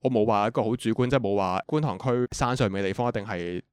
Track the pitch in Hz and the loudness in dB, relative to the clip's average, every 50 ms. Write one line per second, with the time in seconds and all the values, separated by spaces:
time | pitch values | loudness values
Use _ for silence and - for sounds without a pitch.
0 | - 131 123 113 104 113 110 101 104 110 117 - 110 110 117 120 - 113 113 - | -2 2 2 4 4 4 4 4 2 2 0 0 0 0 -2 0 0 -2 0 2
1 | 123 123 135 139 120 98 101 101 98 92 90 95 - - - 156 151 143 92 92 | 2 2 2 0 0 2 0 0 0 0 0 -2 -4 -2 -2 0 0 0 -2 -2
2 | - 127 120 123 123 - - - 131 120 127 127 127 104 95 98 98 95 98 - | -2 0 0 0 0 -2 -2 -2 -2 0 2 2 0 0 0 0 -2 -2 -2 -2
3 | 120 120 117 113 98 107 104 87 87 87 87 90 - _ | -2 -2 -2 -4 -6 -6 -6 -6 -6 -6 -6 -8 -8 _